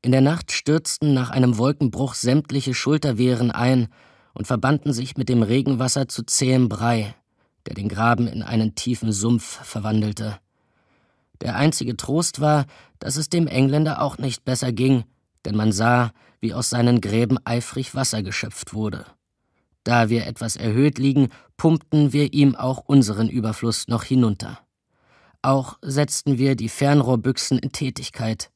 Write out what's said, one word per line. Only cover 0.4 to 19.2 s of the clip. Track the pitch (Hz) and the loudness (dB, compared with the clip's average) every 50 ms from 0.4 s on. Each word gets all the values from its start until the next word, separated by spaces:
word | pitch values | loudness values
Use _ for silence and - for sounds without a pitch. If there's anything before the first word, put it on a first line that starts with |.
| - - - | -4 -6 -8
stürzten | - - - 151 160 156 - - - - 151 139 | -6 0 0 0 0 0 -2 -6 -2 2 2 2
nach | 127 127 120 | 2 0 0
einem | - 135 127 123 120 107 | 0 2 2 2 4 2
Wolkenbruch | 120 135 147 - 143 123 104 - 135 131 110 | 0 0 0 0 0 -2 0 -2 -4 -4 -4
sämtliche | - - 120 127 151 147 - - 139 127 135 123 | -4 0 2 2 2 0 0 -4 -4 -2 -2 -4
Schulterwehren | - - 131 147 156 147 147 123 104 123 127 127 113 123 120 | -4 -2 0 0 0 0 -2 0 2 2 2 2 2 0 -2
ein | 107 - 120 123 131 127 120 113 _ _ _ _ _ _ _ _ _ | 0 0 2 2 4 2 2 0 _ _ _ _ _ _ _ _ _
und | - 101 | -12 -6
verbanden | - 131 113 101 131 147 143 - 147 135 | -4 -4 0 2 2 0 0 0 -2 -4
sich | 113 127 131 - | -4 -4 -8 -6
mit | - 123 - | -6 -4 0
dem | 127 120 113 | 2 2 2
Regenwasser | 101 117 135 135 135 139 120 131 127 - 139 135 | 2 2 0 0 0 0 0 0 -2 -2 -2 -4
zu | - - - 113 | -4 -6 -10 -6
zähem | - - - 139 127 131 131 127 113 | -4 -2 -2 2 2 4 4 2 2
Brei, | 104 101 104 117 120 117 104 101 113 _ _ _ _ _ _ _ _ _ _ | 0 -2 -2 0 0 0 -2 -6 -10 _ _ _ _ _ _ _ _ _ _
der | - - | -12 -10
den | - 101 104 | -6 -6 -6
Graben | 104 101 113 117 120 - 120 113 | -4 0 2 2 2 2 0 -2
in | - - 107 | -2 -6 -8
einen | - 117 113 110 110 107 | -2 0 0 0 0 -2
tiefen | - - 123 123 110 - 113 | -4 -4 -4 -4 -2 -2 -2
Sumpf | 107 98 101 117 120 117 - - - - - | -2 0 2 2 2 2 0 -4 -16 -16 -16
verwandelte. | - - 107 104 110 110 110 104 107 101 - 110 110 104 - _ _ _ _ _ _ _ _ _ _ _ _ _ _ _ _ _ _ _ _ | -12 -10 -8 -4 -2 0 0 0 0 -2 -6 -8 -8 -10 -12 _ _ _ _ _ _ _ _ _ _ _ _ _ _ _ _ _ _ _ _
Der | - 110 117 | -8 -6 -2
einzige | - 139 156 156 - 131 123 117 | 2 2 2 2 0 -4 -6 -6
Trost | - - - 135 160 175 - - - | -6 -4 -2 -2 -2 -2 -2 -4 0
war, | 143 151 151 151 139 147 - - - _ _ _ | 2 2 4 2 2 -2 -8 -20 -20 _ _ _
dass | - - 127 | -8 -6 -6
es | 147 156 - | -4 -4 -2
dem | - 170 170 143 | 0 0 0 0
Engländer | - 131 131 135 139 151 156 156 147 - | 2 2 2 2 2 2 0 0 -2 -2
auch | - - - | -4 -4 -4
nicht | - - 135 117 - _ | -4 -6 -6 -6 -6 _
besser | - 131 120 - 127 | -4 -4 -2 -2 -4
ging, | 120 98 127 131 135 123 110 _ _ _ _ _ _ _ _ | -2 0 2 2 2 2 0 _ _ _ _ _ _ _ _
denn | - 104 | -4 -2
man | 104 107 110 101 | 0 2 2 2
sah, | 95 110 117 123 123 123 113 - _ _ _ _ _ | 2 2 4 4 4 2 0 -2 _ _ _ _ _
wie | - 117 - | -6 -6 -4
aus | 117 123 - | -4 -4 -4
seinen | - 120 120 120 120 120 | 0 2 4 4 4 4
Gräben | - 104 104 113 120 110 127 123 _ | 2 0 0 0 2 2 0 -2 _
eifrig | - 120 120 120 - - 135 131 - - | -2 -4 -4 -4 -6 -8 -8 -8 -6 -6
Wasser | 139 135 - - 110 101 | -4 -4 -2 -2 -4 -6
geschöpft | 95 95 - - 110 - - - - - | -4 -6 -8 -8 -8 -10 -14 -16 -10 -8
wurde. | 107 110 107 92 - - - _ _ | -6 -6 -4 -6 -8 -14 -16 _ _